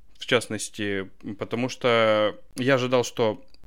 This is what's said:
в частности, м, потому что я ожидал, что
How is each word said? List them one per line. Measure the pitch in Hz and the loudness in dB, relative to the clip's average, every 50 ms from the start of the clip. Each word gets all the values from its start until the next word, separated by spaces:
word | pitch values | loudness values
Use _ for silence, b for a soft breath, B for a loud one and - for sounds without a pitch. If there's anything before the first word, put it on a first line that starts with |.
| - - - - | -20 -18 -16 -10
в | - | -2
частности, | - 131 117 - - 113 101 - - - - 104 101 98 95 95 - - - - | 0 2 2 2 0 -6 -6 -8 -8 -6 -4 -4 -2 -2 -2 -4 -6 -10 -14 -12
м, | 110 104 | -10 -8
потому | - 110 - - 117 123 123 | -8 -8 -6 -4 -2 -2 -4
что | - - - 123 117 117 113 110 110 107 107 101 - - - - - | -4 0 2 2 4 6 6 6 4 4 4 2 0 -4 -12 -12 -6
я | - 123 131 139 | -2 2 4 4
ожидал, | 123 127 123 131 123 117 | 4 4 2 2 2 2
что | - - - 117 110 101 - - - - - - | 2 0 2 2 2 0 -2 -8 -16 -16 -16 -18